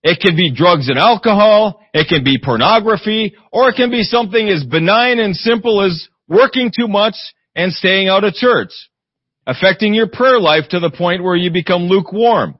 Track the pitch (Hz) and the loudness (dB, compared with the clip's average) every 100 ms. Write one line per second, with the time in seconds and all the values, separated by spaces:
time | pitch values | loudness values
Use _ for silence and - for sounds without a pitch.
0 | 160 170 190 160 175 131 175 170 127 143 | -2 0 0 0 -2 2 2 2 0 0
1 | 196 226 233 202 214 214 214 - _ 156 | 2 2 0 2 4 4 2 -4 _ -4
2 | 156 165 135 135 - 113 151 220 214 208 | 0 0 0 -2 -2 0 2 2 0 -2
3 | - 220 220 _ _ - 254 240 247 240 | -2 -4 -4 _ _ 0 0 2 -2 0
4 | 202 240 220 226 214 180 131 160 165 214 | -2 -2 0 -2 0 -2 -2 -2 2 2
5 | 247 240 214 175 226 233 233 208 196 165 | 2 0 -2 -2 -2 -2 0 0 0 -2
6 | - _ _ 175 262 262 247 - 233 202 | -12 _ _ 2 2 0 -4 -2 -2 0
7 | 214 - - _ _ - 180 - 185 190 | 0 -4 -18 _ _ -4 -4 -2 0 0
8 | 190 190 202 - 247 202 101 - - _ | 2 0 0 0 0 0 -2 -12 -20 _
9 | _ _ _ _ - 127 190 185 214 214 | _ _ _ _ -8 0 0 2 0 0
10 | 220 - 254 247 170 156 151 180 170 - | -2 0 2 2 2 0 0 -4 -4 -2
11 | 175 180 180 175 180 175 165 180 175 190 | -4 -2 -2 -2 0 -4 -2 -2 2 0
12 | 180 202 233 214 95 69 | 0 0 2 2 -2 -8